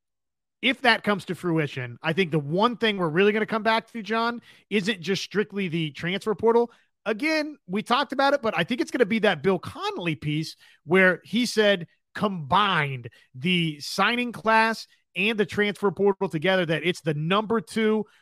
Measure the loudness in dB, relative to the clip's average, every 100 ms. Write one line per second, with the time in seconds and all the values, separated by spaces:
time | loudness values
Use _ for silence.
0 | _ _ _ _ _ _ -2 0 2 2
1 | 2 -2 -2 -4 -2 0 -2 -4 -10 -6
2 | -2 0 0 0 0 2 2 2 0 0
3 | 0 4 4 2 0 -2 0 0 -2 -10
4 | -4 -2 -2 -4 -12 -20 _ -2 0 -4
5 | -2 -4 -2 -2 -2 -2 -2 -2 -4 -4
6 | -6 -4 -4 0 2 2 2 -4 _ _
7 | -6 -2 0 0 -2 -8 -6 -6 -2 -2
8 | 0 0 2 2 0 -2 -2 -2 -2 0
9 | 2 4 2 2 2 0 -2 -8 -6 -4
10 | -4 -4 -4 -4 -6 -12 -20 _ 0 4
11 | 4 2 -2 -2 0 2 2 2 -2 _
12 | _ -4 -4 -4 0 2 2 2 0 -4
13 | -12 -18 _ -6 0 2 2 -2 -6 0
14 | 0 0 -4 -4 2 4 4 0 -10 _
15 | _ -4 -2 0 0 0 -2 0 -2 2
16 | 0 0 -2 -2 2 2 2 0 0 -2
17 | -2 -2 0 0 2 -2 -2 0 2 0
18 | -2 _